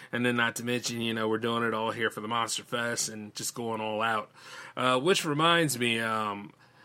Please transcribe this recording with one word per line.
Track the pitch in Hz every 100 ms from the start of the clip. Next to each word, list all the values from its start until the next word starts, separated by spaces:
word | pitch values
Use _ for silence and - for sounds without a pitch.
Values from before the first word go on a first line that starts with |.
| -
And | 120 123
then | 120
not | 117 117
to | 120
mention, | 123 117 117
you | 113
know, | 113 110
we're | 110
doing | 117 117
it | 117
all | 110 113
here | 107 110
for | 110
the | 107
Monster | 117 113 -
Fest | 104 120 117 117 -
and | 110 104 -
just | 117 -
going | 117 110
all | 110 107
out. | 113 110 - - - - - -
Uh, | 127 127
which | 151 196 165
reminds | 143 165 170 160 120
me, | 120 113
um, | 113 110 107 101 95 - - _